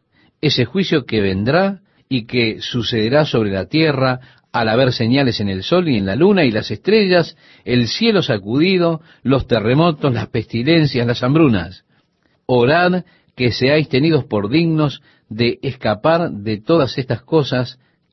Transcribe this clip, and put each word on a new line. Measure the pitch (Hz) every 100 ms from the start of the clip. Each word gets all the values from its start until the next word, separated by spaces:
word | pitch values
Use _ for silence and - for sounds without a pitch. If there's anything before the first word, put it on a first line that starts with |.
| _ _ _ _
ese | 151 -
juicio | 120 196 180 160
que | 123 110
vendrá | 98 95 110 160 196 196 _ _ _
y | 127 117
que | 123 113 92
sucederá | - 127 104 117 110 143
sobre | 147 127 107
la | 95 90
tierra | 156 160 131 131 127 - _ _
al | 120 110
haber | 113 131
señales | 120 113 135 135 107
en | 101
el | 95
sol | - 180 170
y | 113
en | 95
la | 107
luna | 185 196
y | 139
las | 107 -
estrellas, | 104 - 220 196 180 - - _ _
el | - 123 117
cielo | - 226 202
sacudido, | 147 110 95 131 180 185 170 160 - _
los | 117 135 -
terremotos, | 117 107 135 170 151 143
las | 117 104
pestilencias, | 117 - 113 131 170 151 123 117
las | 120
hambrunas. | 123 156 151 101 85 92 _ _ _ _ _ _ -
"Orad | 127 120 165 180 180 - _ _ -
que | 123
seáis | - 127 156 147
tenidos | 131 160 151
por | - 107 101
dignos | 151 165 156 147 - _ _ _
de | 110 120 -
escapar | 135 - 113 104 156 170 170
de | 104 104 104
todas | - 165 127 -
estas | 127 117
cosas | - 160 135 127 123 - _ _ _